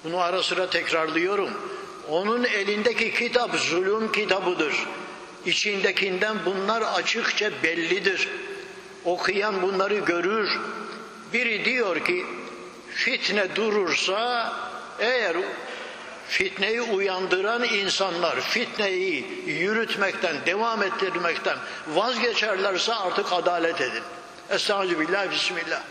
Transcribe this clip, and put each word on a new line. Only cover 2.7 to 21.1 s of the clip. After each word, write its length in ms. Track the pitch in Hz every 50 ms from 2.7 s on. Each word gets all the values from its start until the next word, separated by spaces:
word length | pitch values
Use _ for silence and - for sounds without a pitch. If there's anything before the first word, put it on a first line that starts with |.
| 208 208 214 240 226 226 226 220 -
kitap 420 | - 233 240 233 247 240 214 -
zulüm 560 | 160 135 139 156 175 185 190 208 220 220 214
kitabıdır. 760 | 214 - 214 190 190 196 185 175 180 165 160 147 127 - - - - - - - - - - - - - -
İçindekinden 920 | 185 165 - - 214 202 196 185 196 190 - 196 196 185 185 208 214 220 208 170
bunlar 360 | 175 196 190 190 196 220 226
açıkça 680 | 220 202 208 180 170 - - 226 208 - - - 208 214 - - -
bellidir. 680 | 160 165 170 165 165 175 196 180 190 190 - - - - - - - - - - - - - - - - - -
Okuyan 560 | 175 180 - - - 196 202 202 214 202 190
bunları 340 | 180 190 196 185 190 202 208
görür. 640 | 208 175 - 175 175 170 185 208 226 208 185 - - - - - - - - - - - - - - - - -
Biri 320 | 233 247 233 220 202 165
diyor 400 | 208 247 254 233 202 175 151 -
ki, 200 | - 175 180 185 - - - - - - - - - - - - -
fitne 680 | - - - - 254 - - - 180 208 196 180 151
durursa, 960 | 190 214 226 202 208 196 170 143 139 - - 190 208 226 247 247 240 226 - - - - - - - - - - -
eğer 380 | 202 226 254 254 226 190 170 170 190 202 - - - - - - - - - - - - - - - -
fitneyi 540 | - - 196 190 - - 196 202 220 240
uyandıran 840 | 240 233 214 190 196 196 185 185 190 180 175 185 190 208 226 240 247
insanlar 800 | 233 226 202 196 190 - - 190 190 170 170 175 165 139 123
fitneyi 1000 | - - - 220 240 - - - 214 196 190 180 185 190 165 139 120 - - - - 180
yürütmekten, 880 | 156 156 170 196 214 226 226 202 - - 202 190 175 - - 175 160 139 127
devam 380 | 170 175 202 220 233 226 220 202
ettirmekten 720 | 190 180 - 190 190